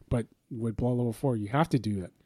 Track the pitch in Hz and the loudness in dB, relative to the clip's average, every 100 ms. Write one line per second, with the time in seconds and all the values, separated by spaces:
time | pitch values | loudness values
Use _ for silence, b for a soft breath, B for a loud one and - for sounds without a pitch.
0 | - 120 - _ - 117 117 104 123 123 | -2 -2 -2 _ -12 -6 -4 0 0 2
1 | 120 110 139 117 101 135 165 135 107 101 | 0 0 0 0 0 2 2 2 0 -2
2 | 87 - | -4 -12